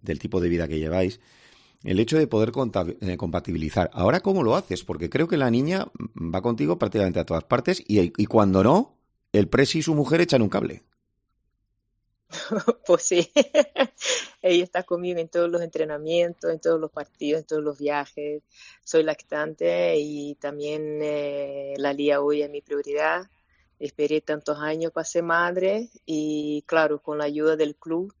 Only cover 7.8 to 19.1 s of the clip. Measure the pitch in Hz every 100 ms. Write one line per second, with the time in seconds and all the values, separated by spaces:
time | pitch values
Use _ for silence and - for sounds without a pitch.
7.8 | - 104 101 - 107 117 101 95 98 170
8.8 | - _ _ _ _ 104 101 120 135 160
9.8 | 156 151 131 165 175 135 104 - - -
10.8 | _ _ _ _ _ _ _ _ _ _
11.8 | _ _ _ _ _ - - 214 - -
12.8 | - 175 - 175 170 - 285 302 294 -
13.8 | 269 _ - 508 - _ 185 175 180 180
14.8 | 185 175 180 175 165 175 170 170 165 165
15.8 | 156 147 156 170 175 175 170 160 165 165
16.8 | 156 - 147 _ 147 156 151 156 151 143
17.8 | 143 147 139 - 147 151 _ _ - -
18.8 | - 160 156